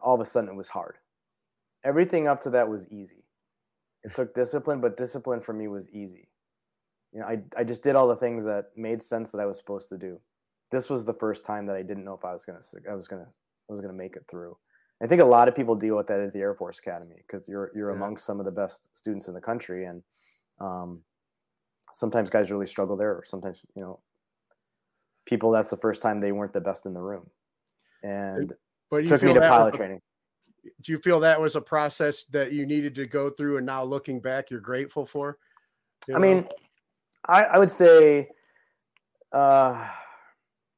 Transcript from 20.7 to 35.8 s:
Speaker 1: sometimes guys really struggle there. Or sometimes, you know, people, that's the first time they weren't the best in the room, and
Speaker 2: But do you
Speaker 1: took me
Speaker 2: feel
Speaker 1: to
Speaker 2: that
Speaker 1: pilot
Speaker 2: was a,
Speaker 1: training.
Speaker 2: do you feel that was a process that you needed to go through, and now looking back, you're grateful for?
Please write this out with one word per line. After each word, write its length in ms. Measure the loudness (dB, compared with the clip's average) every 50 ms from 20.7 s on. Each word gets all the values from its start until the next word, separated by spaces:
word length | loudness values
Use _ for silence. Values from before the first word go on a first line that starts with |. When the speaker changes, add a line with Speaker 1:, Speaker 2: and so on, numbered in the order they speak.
| -8 -10 -10 -12 -14 -18 -20 _ _ _ _ _ _ _ _ _ _ _ _ _ _ _ _ -20 -10
Speaker 1:
sometimes 360 | -8 -6 -4 -2 -2 -2 0
guys 220 | 0 -2 -2 -2
really 160 | -4 -8 -8 -8
struggle 300 | -6 -6 -4 -4 -4 -4
there. 200 | -4 -4 -4 -6
Or 80 | -10
sometimes, 380 | -14 -14 -12 -12 -12 -14 -14 _ _ _
you 60 | -16 -16
know, 200 | -16 -16 -18 _ _ _ _ _ _ _ _ _ _ _ _ _ _ _ _ _ _ _ _ _ _ _ _ _
people, 260 | -4 -2 0 2 2
that's 180 | 2 2 0 -2
the 80 | -6 -4
first 240 | -4 -4 -4 -2
time 180 | -2 -2 -2 -2
they 120 | -2 -4
weren't 220 | -4 -4 -6 -6 -6
the 80 | -6
best 240 | -6 -6 -6 -8 -10
in 80 | -12 -12
the 80 | -10
room, 280 | -10 -12 -12 -14 -16 _ _ _ _ _ _ _ _ _ _ _ _ _ _ _ -12
and 500 | -10 -8 -8 -8 -8 -6 -8 -8 -8 -10 -16 _ _ _ _ _ _
Speaker 2:
But 80 | -4 -2
do 60 | 2
you 80 | 4 4
Speaker 1:
took 100 | 6 6
me 100 | 6 6
Speaker 2:
feel 0 |
Speaker 1:
to 80 | 6
Speaker 2:
that 80 | 8 8
Speaker 1:
pilot 240 | 8 8 6 6 2
Speaker 2:
was 60 | -2
a, 0 |
Speaker 1:
training. 220 | -6 -8 -8 -12 -16 _ _ _ _ _ _ _ _ _ _ _ _ -20 -20 -16
Speaker 2:
do 100 | -10 -8
you 80 | -8 -2
feel 200 | 2 2 4 6
that 180 | 6 6 6 4
was 140 | 2 0 -2
a 60 | -4
process 600 | -4 -2 -2 0 0 -2 -2 -2 -2 -2 -2 -4 -8
that 260 | -6 -4 -2 -2 -2 -4
you 120 | -4 -4
needed 300 | -2 -2 -2 -2 -4 -6
to 120 | -8 -8 -6
go 220 | -4 -4 -4 -4
through, 280 | -4 -4 -4 -2 -2 -2
and 80 | -4
now 180 | -4 -4 -6 -4
looking 380 | -4 -6 -6 -6 -8 -10 -8
back, 280 | -6 -6 -6 -6 -6 -8
you're 80 | -12 -12
grateful 440 | -10 -8 -8 -6 -8 -8 -8 -10 -10
for? 340 | -8 -8 -8 -8 -8 -10 -12 _ _ _ _ _ _ _ _